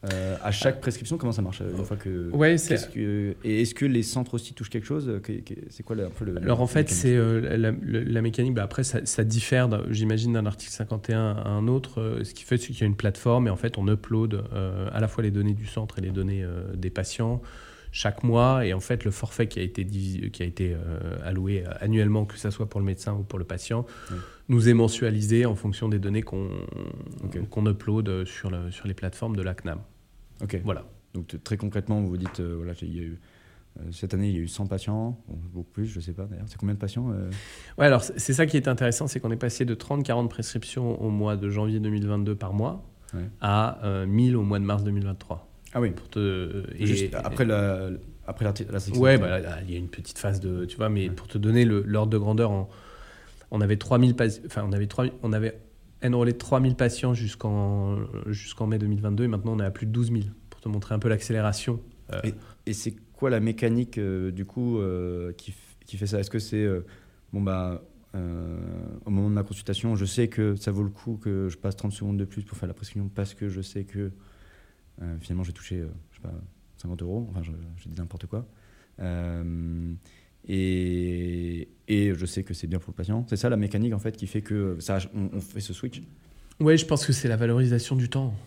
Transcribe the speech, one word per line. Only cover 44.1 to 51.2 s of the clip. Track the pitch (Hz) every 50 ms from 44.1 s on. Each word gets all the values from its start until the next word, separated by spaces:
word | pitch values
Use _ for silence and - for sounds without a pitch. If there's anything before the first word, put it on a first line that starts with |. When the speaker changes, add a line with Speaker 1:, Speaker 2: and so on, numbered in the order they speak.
| 101 113 123 127 123
Speaker 2:
au | 117 104
mois | 101 101 101
de | 101
mars | 98 104 101 101
deux | 101
mille | 101 101 98
vingt-trois. | 98 98 - - - - 87 - - - - - - -
Speaker 1:
Ah | 123
oui. | 120 104
Speaker 2:
Pour | 85 85 - -
te, | - 107 104 98 95 92 90 82 85 - - - - -
et | 107 107
Speaker 1:
Juste | 101 98 98 95 -
après | - - - - 120 127
la, | 113 107 104 101 101 95 92 95 92 92 - - - - - -
après | - 95 - 113
l'article, | 101 101 - 104 101
la | 104 98
section | 98 101 98 127 127
Speaker 2:
Ouais, | 131 135 120
Speaker 1:
cinquante | 95 90
et | 92
un. | 92
Speaker 2:
bah, | 85 87
là, | 85 80 92 92
il |
y | 87
a | 87
une | 90 90
petite | - - 90 - - -
phase | - 101 98 95
de, | 92 92 90 90 90
tu | 87 - -
vois, | 110 107
mais | 107 101 95 92
Speaker 1:
Ouais. | 90
Speaker 2:
pour | 90